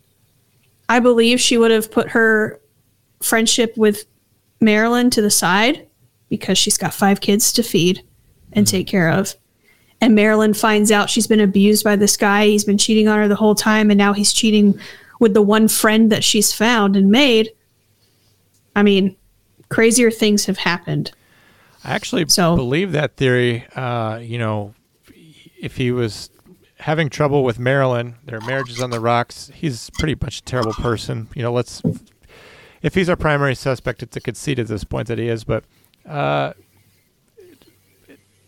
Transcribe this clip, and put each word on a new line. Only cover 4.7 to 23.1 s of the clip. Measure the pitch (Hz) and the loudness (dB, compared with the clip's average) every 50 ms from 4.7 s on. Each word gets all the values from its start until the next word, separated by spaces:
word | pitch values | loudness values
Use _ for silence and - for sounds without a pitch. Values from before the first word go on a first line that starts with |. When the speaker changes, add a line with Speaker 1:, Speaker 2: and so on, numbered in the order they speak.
| 208 214 220 233 240 240 247 247 | 4 2 2 2 2 2 2 2
Speaker 1:
to | 247 233 | 2 2
the | 208 202 | 0 0
side | - - 214 170 180 202 220 254 320 - - _ _ _ _ _ _ _ _ - | 0 0 0 0 2 2 2 0 0 -4 -8 _ _ _ _ _ _ _ _ -8
because | - - - - 185 - | -8 -6 -4 -2 -2 0
she's | - - - | 0 -2 -2
got | - 190 - - | -2 -4 -6 -4
five | - 208 196 202 - | 0 2 2 2 0
kids | - - 202 208 - - | 0 0 0 0 0 0
to | - - | 0 -2
feed | 226 - - - 156 180 185 - - _ _ _ _ _ _ _ _ - | -2 0 0 0 2 0 0 -2 -8 _ _ _ _ _ _ _ _ -4
and | - 214 208 | 0 0 2
Speaker 2:
Mm-hmm. | - - | 2 0
Speaker 1:
take | 185 180 | -2 -2
care | - - 190 165 165 | -2 0 0 0 2
of. | - 190 202 - - _ _ _ _ _ _ _ _ _ _ _ _ - | 0 -2 -2 -4 -8 _ _ _ _ _ _ _ _ _ _ _ _ 0
And | 226 233 214 | 2 4 4
Marilyn | 208 208 220 214 214 214 214 208 | 4 4 4 4 2 2 2 0
finds | - - 220 214 214 208 220 | 0 0 2 2 2 2 2
out | 214 208 202 - | 2 2 0 0
she's | - 233 208 | -2 -2 0
been | - 220 214 | 2 2 2
abused | 208 196 196 202 196 208 214 208 - | 2 2 4 4 4 4 4 2 2
by | 214 208 | 0 0
this | 196 208 202 - | 2 2 0 0
guy. | - 220 202 202 208 214 | 0 0 2 2 2 2
He's | 208 214 208 208 | 2 2 2 0
been | 208 196 208 | 0 0 0
cheating | - - 220 220 214 214 | 2 2 2 2 2 2
on | 214 214 | 2 2
her | 214 202 | 2 0
the | 202 | 0
whole | 196 220 214 208 | 2 2 2 2
time, | 208 - 220 214 214 214 208 | 2 0 0 2 2 4 4
and | 202 202 | 4 4
now | 202 202 | 4 2
he's | 202 202 202 - | 2 0 0 -2
cheating | - - 233 220 214 214 208 202 196 - - - - - - - - - | 0 0 2 2 4 4 4 4 2 0 -4 -20 -20 -20 -20 -10 -2 0
with | 240 220 | 2 4
the | 196 220 | 4 4
one | 208 196 214 220 220 220 | 4 4 4 4 2 2
friend | - - - 220 214 220 226 214 | 2 2 0 2 4 4 4 4
that | 214 - - | 2 2 0
she's | - - 214 208 - | 0 2 2 0 0
found | - - 214 233 247 226 202 202 196 | 0 0 0 2 2 2 2 2 2
and | 196 196 196 | 4 4 4
made. | 208 262 294 269 226 220 220 220 - _ _ _ _ _ _ _ _ _ _ _ _ _ _ _ _ _ _ _ _ _ _ _ - | 4 4 4 4 4 2 0 -2 -6 _ _ _ _ _ _ _ _ _ _ _ _ _ _ _ _ _ _ _ _ _ _ _ -2
I | 208 | 2
mean, | 208 208 202 190 196 185 - _ _ _ _ _ _ _ _ _ _ - | 2 4 4 2 2 0 -4 _ _ _ _ _ _ _ _ _ _ -6
crazier | - 226 226 233 226 247 240 226 | -2 2 2 2 4 4 2 2
things | 220 - 220 214 208 208 - | 2 0 0 0 0 0 0
have | - 196 - | -2 -4 -4
happened. | - 180 175 175 - 165 151 147 - - - _ _ _ _ _ _ _ _ _ _ _ _ _ - | -2 -4 -4 -4 -6 -6 -6 -6 -6 -8 -12 _ _ _ _ _ _ _ _ _ _ _ _ _ -10
Speaker 2:
I | - 127 | -8 -8
actually | 208 - - 247 208 165 139 | -8 -8 -6 -4 -4 -2 0
Speaker 1:
So | - - 175 165 170 | 0 2 2 2 2
Speaker 2:
believe | 151 131 120 135 165 202 190 | 0 0 -2 -2 -2 -2 -2
that | 147 147 151 127 | -4 -4 -4 -4